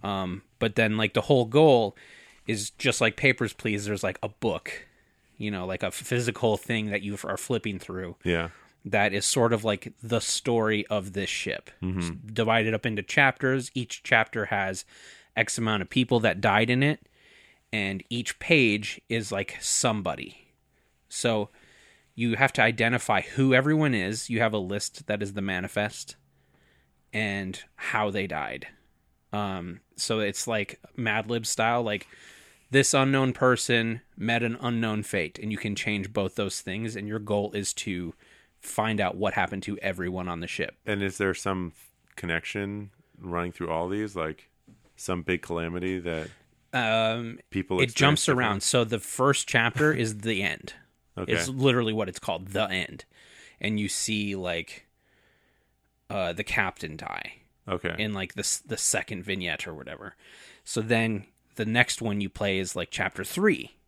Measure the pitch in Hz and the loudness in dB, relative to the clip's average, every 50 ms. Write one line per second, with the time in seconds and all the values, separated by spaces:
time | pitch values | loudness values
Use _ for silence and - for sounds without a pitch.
0 | - 98 98 95 95 90 90 98 _ _ _ _ 113 113 101 - 113 107 107 107 | -4 -2 -2 -2 -2 -4 -4 -8 _ _ _ _ -2 0 2 2 2 2 4 2
1 | 110 107 - 117 - - 147 127 120 110 113 147 160 156 131 120 110 101 - - | 0 2 2 0 4 6 6 6 6 4 6 8 8 8 8 8 6 2 -2 -8
2 | - - - - - - - _ _ - 113 104 101 - _ - - 139 113 - | -20 -20 -20 -20 -20 -20 -20 _ _ -4 -4 -2 -4 -8 _ -2 0 0 2 4
3 | 123 113 110 - - 135 123 - 123 104 - - - 113 104 101 101 104 104 98 | 2 2 2 4 4 4 4 4 0 -2 -2 -4 -2 -2 -2 -2 -2 -2 -2 -2
4 | - 95 90 - - 104 - _ - 113 85 78 _ - - - - - _ _ | -2 -4 -4 -4 -8 -8 -6 _ -2 0 0 0 _ -8 -12 -12 -14 -18 _ _
5 | _ _ _ _ _ _ _ _ - 107 104 92 90 95 92 92 - 95 - - | _ _ _ _ _ _ _ _ -6 -4 -4 -4 -4 -4 -4 -4 -4 -4 -4 -6
6 | - - 131 123 120 117 104 - - 113 107 - - - 120 110 107 107 101 104 | -4 -2 0 0 0 0 -2 2 4 4 4 2 0 -2 -2 -2 0 0 -2 -2
7 | 95 101 101 98 - 98 98 - - - 127 113 - 110 98 90 - - 95 92 | -2 -4 -6 -6 -4 -4 -4 -4 -2 -2 -2 -2 0 -4 -6 -6 -8 -8 -8 -8
8 | 92 87 87 _ - - 87 85 82 82 - - - _ _ _ _ 107 104 104 | -6 -8 -10 _ 0 2 2 2 0 -2 -8 -14 -20 _ _ _ _ 0 2 4
9 | 101 104 95 101 - - - 139 117 117 117 107 104 113 104 95 - 117 - _ | 4 4 2 2 0 2 4 4 4 4 4 2 2 0 0 0 -4 -12 -16 _
10 | - 110 120 113 - - - - - 135 120 113 110 110 110 104 104 - 107 104 | -4 -2 -2 0 0 0 -4 -2 0 2 2 4 4 4 2 0 0 0 -2 -2
11 | 92 101 92 101 95 87 - - - 90 - - _ - - _ - 92 92 92 | -2 -2 -4 -4 -4 -2 -4 -4 -4 -4 -6 -6 _ -14 -12 _ -4 -2 -2 -2
12 | 87 85 82 - - 110 110 110 113 110 110 113 110 110 110 107 - 123 110 101 | -2 -4 -4 -8 -10 -6 -2 0 2 4 4 4 4 2 0 0 -2 -2 -4 -4
13 | 98 - - - 143 135 - - - 131 131 135 139 - _ 131 120 - - - | -6 -2 2 4 4 4 4 2 0 2 2 2 -2 -4 _ -6 -6 -6 -8 -12
14 | _ - 131 113 113 - - 117 104 - 110 101 98 95 95 95 - _ - - | _ 4 4 4 4 4 0 -4 -2 0 0 0 0 -2 -4 -6 -10 _ -20 -20
15 | - - - - - _ _ 113 113 - - - 113 110 110 104 95 - - 131 | -20 -20 -20 -20 -20 _ _ -2 0 0 0 -2 0 0 0 0 -2 0 0 0
16 | 123 - 127 117 107 110 82 92 101 110 98 107 113 113 123 127 139 147 156 - | 2 4 2 2 4 2 0 2 2 4 4 4 4 4 2 4 4 2 0 -2
17 | _ _ _ _ _ - - - - _ _ _ _ _ - 107 98 98 98 95 | _ _ _ _ _ -20 -20 -20 -20 _ _ _ _ _ -4 -2 -2 -2 -4 -6
18 | - _ 120 120 117 - - _ - - 170 151 127 113 104 104 110 - - - | -8 _ -6 -4 -4 -6 -8 _ 2 4 6 6 8 6 4 2 -2 -6 -10 -12
19 | _ _ 113 117 110 - - 98 98 - - - - - - - - 123 110 107 | _ _ -4 -4 -4 -4 -4 -4 -4 -6 -8 -8 -4 -2 0 2 2 2 0 0
20 | 92 87 73 - - - - - _ _ _ _ _ _ _ _ _ _ _ _ | -2 -4 -4 -4 -8 -12 -14 -20 _ _ _ _ _ _ _ _ _ _ _ _
21 | _ _ - - - 120 113 107 101 - _ - - _ - - - - _ _ | _ _ -10 -2 0 0 2 2 -2 -4 _ -20 -20 _ -20 -20 -20 -20 _ _
22 | _ _ _ - 117 117 113 - 135 131 - - 110 113 117 110 113 117 123 117 | _ _ _ -2 0 0 2 4 2 2 4 4 4 4 4 4 2 2 2 0
23 | - - 110 95 - - - - 135 131 127 127 131 147 156 156 156 147 123 104 | 0 2 0 0 0 0 0 2 4 6 6 6 6 6 4 4 4 4 2 2
24 | 90 95 110 110 - - 117 107 117 113 107 104 95 90 98 104 - - - - | 0 0 -2 -4 -4 -2 0 2 2 2 2 0 -2 -2 -4 -4 -4 -6 -10 -12
25 | - - 104 104 104 98 101 101 98 98 95 90 92 98 - 104 104 107 - - | -6 -4 -4 -2 -2 -4 -4 -4 -4 -2 -2 -4 -4 -4 -2 -2 -2 -2 -4 -10
26 | - - - _ _ _ _ _ _ _ _ _ _ _ _ _ _ _ _ _ | -16 -16 -18 _ _ _ _ _ _ _ _ _ _ _ _ _ _ _ _ _
27 | _ _ - 104 110 104 98 101 98 95 95 - - _ _ - - - - 110 | _ _ -4 -2 -2 -2 -2 -4 -4 -6 -8 -10 -14 _ _ -10 -8 -2 0 0
28 | 107 104 98 104 95 92 78 78 73 52 62 69 - - - _ _ _ _ _ | 0 2 0 -2 -2 -2 -4 -4 -6 -6 -8 -10 -12 -16 -20 _ _ _ _ _
29 | _ _ _ _ _ _ - 104 104 98 95 92 87 87 85 - _ _ _ - | _ _ _ _ _ _ -4 -4 -4 -2 -4 -6 -8 -10 -12 -14 _ _ _ -8
30 | - - 113 110 107 101 98 - - - 113 107 101 - - _ - - _ - | -4 -2 0 0 0 0 -2 -4 -4 -2 0 -2 -2 -4 -8 _ -20 -16 _ -4
31 | 120 110 104 110 110 107 120 117 110 - - - 110 113 120 123 117 110 104 98 | -2 0 0 0 0 -2 -4 -2 -2 -4 0 2 2 2 4 2 0 0 -2 -4
32 | - - - - - - - - - - _ _ _ _ 131 139 135 - - 139 | -6 -10 -20 -20 -20 -20 -20 -20 -20 -20 _ _ _ _ 4 4 4 6 4 4
33 | 135 135 139 135 135 131 123 - 127 127 123 113 - - 123 117 113 113 113 120 | 4 6 4 4 4 2 2 4 4 4 4 4 2 2 2 2 2 0 -2 -6
34 | _ _ _ - 95 113 117 117 117 117 117 120 135 123 120 117 117 110 107 107 | _ _ _ -6 -2 0 0 2 0 0 -2 -2 -2 -2 0 0 0 0 0 -2
35 | 104 - - 98 82 76 - - - 107 107 101 - 104 104 - - 107 104 101 | -2 -2 -2 -2 -2 -2 -6 -8 -6 -6 -6 -4 -4 -4 -4 -2 -2 -2 -2 -2
36 | 95 98 110 107 98 92 - - 104 98 - - - 101 92 104 113 110 110 104 | -4 -2 -2 -2 -2 0 0 -2 -2 -2 -4 -6 -6 -6 -6 -4 -6 -6 -6 -6
37 | 101 104 107 107 104 101 104 104 101 101 95 104 98 - - - - 107 95 90 | -6 -6 -6 -6 -2 0 0 0 0 0 -4 -4 -4 -4 -6 -6 -4 -4 -4 -4
38 | 87 82 - _ _ _ - _ _ _ _ _ - - - - 107 110 110 104 | -4 -6 -10 _ _ _ -20 _ _ _ _ _ -16 -6 -2 0 0 0 2 2
39 | 101 90 95 92 101 98 - 104 95 - 101 98 - - 101 - - 98 90 85 | 0 0 0 0 0 0 2 2 0 0 -2 -6 -6 -6 -8 -4 -4 -4 -4 -2
40 | 90 90 90 92 90 90 87 82 85 85 - - 87 - - _ _ 113 107 101 | -4 -4 -4 -4 -4 -6 -6 -6 -6 -8 -4 -4 -4 -6 -6 _ _ -4 -2 0
41 | 98 98 - - 101 95 90 - - 98 95 92 90 85 - - - - _ _ | 0 -2 0 0 0 0 0 0 -2 -2 -2 -2 -4 -6 -8 -14 -20 -20 _ _
42 | _ _ _ - - 87 82 82 - - - 104 101 101 101 104 104 101 _ _ | _ _ _ -8 -4 -2 -2 -2 -2 -4 -6 -4 -4 -4 -6 -8 -10 -14 _ _
43 | _ _ _ - 92 90 85 85 87 87 85 - 87 80 80 82 85 90 98 104 | _ _ _ -14 -10 -4 -2 -2 -2 -2 -4 -6 -4 -2 0 -2 0 -2 -2 -4
44 | 107 107 95 92 80 78 78 - _ _ _ _ _ _ - _ _ _ _ - | -4 -4 -4 -4 -4 -4 -6 -10 _ _ _ _ _ _ -20 _ _ _ _ -12
45 | - - 92 90 80 - 90 85 - - 85 82 82 82 87 90 90 92 95 92 | -4 -4 -4 -2 0 0 -2 -2 0 -4 -4 -2 -2 -4 -4 -4 -2 -2 -4 -4
46 | 85 87 82 80 80 - - _ _ _ _ _ _ _ - 127 120 110 110 113 | -4 -4 -4 -4 -6 -8 -12 _ _ _ _ _ _ _ -4 -2 0 2 2 2
47 | 110 110 113 117 120 113 113 - - _ - 98 92 - 92 92 131 123 113 - | 2 0 0 -2 -6 -8 -10 -14 -18 _ -4 -4 -2 0 2 2 2 2 4 4
48 | 135 143 147 - - - 139 123 123 110 104 98 - - - 127 117 107 120 107 | 6 6 6 6 4 2 2 4 4 2 0 0 0 2 4 4 2 2 0 -4
49 | - - - - 131 139 135 - - - - 123 113 117 113 127 151 151 156 123 | -4 -6 0 2 4 4 4 2 0 2 2 4 4 4 2 4 2 4 4 2
50 | 117 110 107 104 101 113 113 92 101 85 73 - - - - - _ _ _ _ | 0 -2 -2 -4 -2 0 0 2 0 -2 -2 -4 -10 -16 -18 -18 _ _ _ _
51 | _ _ _ - 92 - 85 85 87 127 131 131 131 139 123 123 120 110 107 110 | _ _ _ -8 -2 0 0 0 0 -2 -2 2 4 4 4 4 2 0 0 -2
52 | 104 92 90 - - - 90 90 92 98 101 104 107 95 92 92 87 - - - | -2 -4 -6 -6 -4 -4 -4 -4 -4 -4 -2 -2 -2 0 -2 -4 -4 -6 -8 -14
53 | - _ _ - - - - - - - - _ - 104 107 107 104 95 - - | -18 _ _ -20 -20 -20 -20 -20 -20 -20 -12 _ -2 -2 0 0 -2 -2 -2 -4
54 | - - 110 104 104 101 98 95 92 90 85 85 78 - - - - _ _ _ | -2 -2 0 0 0 -2 -4 -4 -4 -4 -4 -4 -6 -8 -14 -20 -20 _ _ _
55 | _ _ _ _ _ _ _ _ _ _ _ _ _ _ _ _ _ _ _ _ | _ _ _ _ _ _ _ _ _ _ _ _ _ _ _ _ _ _ _ _
56 | _ _ 104 104 92 85 85 85 104 - - - 101 92 - - - 80 78 78 | _ _ -4 -2 -2 -2 -2 -4 -4 -2 0 0 0 -2 -4 -8 -12 -10 -10 -10
57 | - - - 50 - - - - _ _ _ _ _ - 95 87 - 87 82 - | -10 -10 -10 -10 -10 -12 -14 -18 _ _ _ _ _ -6 -6 -4 -2 -4 -4 -2
58 | 107 107 104 98 95 92 - 104 101 - - - _ - 117 - - - - 107 | -4 -4 -2 -4 -6 -8 -8 -6 -4 -4 -4 -4 _ -8 -6 -2 -2 0 0 0
59 | - - 113 92 90 104 95 98 90 87 76 - - 92 78 73 64 64 76 - | -2 -4 -8 -10 -4 -4 -4 -2 -2 -4 -4 -4 -6 -10 -10 -12 -12 -14 -14 -14
60 | - 101 - _ _ - - - - - - - _ - - 120 110 110 120 113 | -14 -16 -18 _ _ -20 -20 -20 -20 -20 -20 -20 _ -6 -4 -4 0 2 2 2
61 | 113 113 110 101 104 _ _ _ _ _ _ - 110 110 113 120 120 - - - | 2 0 0 -4 -6 _ _ _ _ _ _ -4 -2 0 4 4 4 4 2 -4
62 | 117 113 101 104 101 92 _ - 104 101 95 95 95 90 - - 85 - - - | -2 -2 0 0 -2 -4 _ -2 0 2 2 2 0 -2 -4 -6 -6 -6 -4 -4
63 | 101 98 - - - - - 180 196 214 151 - - - - _ _ | -4 -4 -4 -6 -10 -6 -2 4 4 4 4 2 -2 -12 -16 _ _